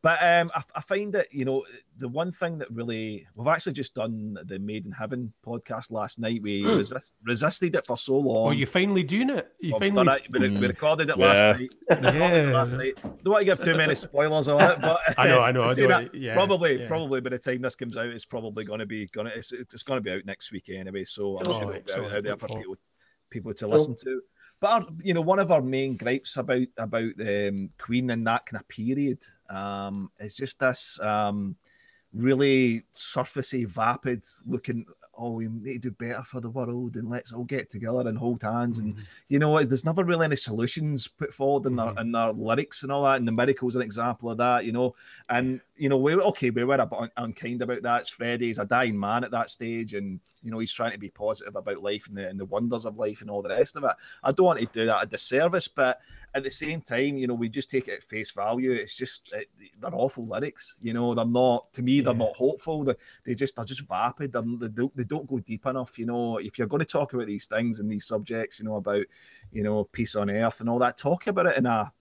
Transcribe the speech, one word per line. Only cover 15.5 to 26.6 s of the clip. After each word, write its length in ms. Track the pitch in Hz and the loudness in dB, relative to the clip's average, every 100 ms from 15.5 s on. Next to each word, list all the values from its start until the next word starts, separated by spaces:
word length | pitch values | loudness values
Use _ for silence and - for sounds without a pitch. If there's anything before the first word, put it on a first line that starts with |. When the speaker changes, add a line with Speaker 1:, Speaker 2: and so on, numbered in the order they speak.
Speaker 3:
know, 100 | 127 | 4
I 100 | 117 | 4
Speaker 1:
<laughs> 20 | 131 | 6
say 60 | |
Speaker 3:
know. 40 | 135 | 6
Speaker 1:
that 260 | - 123 | 6 2
Speaker 3:
Yeah, 200 | - 127 | -6 -2
Speaker 1:
probably, 480 | 113 196 185 170 127 | 2 4 4 4 2
Speaker 3:
yeah. 60 | 120 | 0
Speaker 1:
probably 320 | 160 151 131 | -4 -2 -4
by 80 | 123 | -2
the 100 | 127 | -4
time 220 | 135 127 | -4 -2
this 160 | 127 - | -4 -4
comes 180 | 120 113 | -8 -6
out, 120 | 117 | -6
it's 180 | 117 - | -8 -8
probably 400 | 123 110 104 101 | -8 -6 -8 -6
gonna 200 | 107 107 | -6 -6
be, 200 | 110 98 | -6 -8
gonna, 180 | 110 113 | -6 -8
it's, 200 | 110 110 | -8 -8
it's 300 | 123 127 131 | -10 -12 -12
gonna 180 | - 131 | -4 -4
be 100 | 101 | -2
out 140 | 92 98 | -6 -6
next 260 | 98 - | -8 -8
week 160 | 101 - | -8 -10
anyway. 380 | 95 95 98 90 | -12 -8 -8 -6
So 320 | - 101 95 | -4 -4 -2
I'm 80 | 92 | -2
Speaker 2:
Cool. 80 | |
Speaker 1:
sure 100 | 110 | -2
Speaker 3:
Oh, 60 | 104 | -4
Speaker 1:
it'll 20 | |
be 40 | 98 | -8
out, 40 | - | -8
Speaker 3:
excellent. 260 | 95 101 104 | -6 -4 -4
Speaker 1:
out 80 | 104 | -4
there 100 | 104 | -6
for 100 | 107 | -6
Speaker 3:
Cool. 100 | 110 | -8
Speaker 1:
people, 180 | 98 95 _ - - _ _ | -8 -14 _ -16 -16 _ _
people 240 | 120 101 | -12 -10
to 100 | 101 107 | -6 2
Speaker 2:
Cool. 80 | 117 | 2
Speaker 1:
listen 200 | 147 120 | 2 -2
to. 180 | 131 131 - _ - _ | -6 -8 -10 _ -20 _
But 100 | 196 | 2
our, 160 | 226 170 160 | 2 0 -6
you 120 | 190 | 0
know, 80 | 170 | 2
one 180 | 160 196 | 4 4
of 120 | 175 | 6
our 80 | 160 | 4
main 340 | 131 131 135 120 | 4 0 0 -2
gripes 400 | 117 135 - - | -2 -2 -2 -6
about, 320 | 117 127 | 0 0